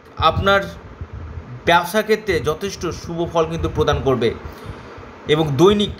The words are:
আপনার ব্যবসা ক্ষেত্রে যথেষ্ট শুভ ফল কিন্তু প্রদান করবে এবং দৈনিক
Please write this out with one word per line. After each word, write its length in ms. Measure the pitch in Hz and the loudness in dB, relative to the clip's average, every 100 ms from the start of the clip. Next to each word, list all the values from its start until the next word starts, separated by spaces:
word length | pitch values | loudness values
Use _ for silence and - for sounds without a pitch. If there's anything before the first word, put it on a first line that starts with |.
| - - | -14 0
আপনার 440 | 156 170 196 196 - - - - - - - - - - - | 2 4 2 2 0 -10 -16 -16 -14 -14 -12 -14 -14 -4 2
ব্যবসা 360 | 175 175 214 | 4 4 0
ক্ষেত্রে 380 | 208 214 208 160 | 2 0 2 0
যথেষ্ট 480 | 131 156 196 - 175 | 0 -2 -4 -6 -6
শুভ 460 | - - 170 170 | -6 -6 -4 -2
ফল 120 | 165 160 | 0 0
কিন্তু 200 | 165 151 151 | -2 -2 0
প্রদান 220 | 147 143 | 2 2
করবে 300 | 131 120 113 - - - - - - - - - - | 2 2 2 -2 -8 -14 -14 -14 -16 -18 -18 -8 0
এবং 180 | 151 156 131 | 2 2 6
দৈনিক 360 | 185 208 202 | 6 6 0